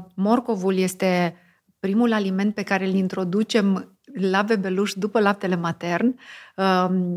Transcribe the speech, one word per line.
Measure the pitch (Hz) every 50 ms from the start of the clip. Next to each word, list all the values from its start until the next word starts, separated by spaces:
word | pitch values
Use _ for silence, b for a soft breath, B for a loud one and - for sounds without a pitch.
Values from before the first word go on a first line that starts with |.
| 175 - _
morcovul | 190 190 208 233 233 233 233 226 190 180 196 190 185
este | 185 185 185 - 190 185 180 180 175 170 170 b b b b b b _ _ _
primul | - 196 196 226 240 233 220
aliment | 214 202 190 190 190 202 214 208
pe | 214 196
care | - 196 185 190
îl | 190 185
introducem | 190 190 185 - 190 190 175 175 208 220 - - 226 196 196 190 185 - - _ _ _ - 269
la | 185 190 190 190 196
bebeluș | 208 214 226 196 185 190 185 190 208 196 -
după | 190 208 208 - 233
laptele | 208 196 202 202 - 185 185
matern. | 175 170 165 170 - - 170 175 170 226 254 254 B B B B B B B B
Uh, | - 190 190 185 180 185 180 185 185 180 180 175